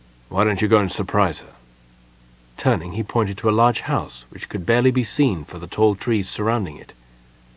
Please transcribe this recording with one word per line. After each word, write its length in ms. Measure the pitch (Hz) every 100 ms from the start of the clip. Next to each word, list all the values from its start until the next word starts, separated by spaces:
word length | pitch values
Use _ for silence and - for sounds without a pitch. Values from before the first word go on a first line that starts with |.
| _ _ -
Why 140 | 95 107
don't 160 | 98
you 80 | 104
go 100 | 107
and 120 | 95
surprise 480 | - 98 104 95 80
her?" 120 | - - - _ _ _ _ _ - _ _ -
Turning, 380 | 135 104 87
he 100 | 95
pointed 340 | 104 117 101 98
to 120 | 110
a 100 | 107
large 200 | 120 117
house, 440 | - 135 73 - -
which 180 | - -
could 160 | 101 85
barely 240 | 117 127
be 140 | 123
seen 420 | 117 - 139 87 71
for 140 | 85
the 80 | 85
tall 260 | - 107
trees 340 | 101 - 113 95
surrounding 500 | - 107 117 90 73
it. 140 | - - - - - _ -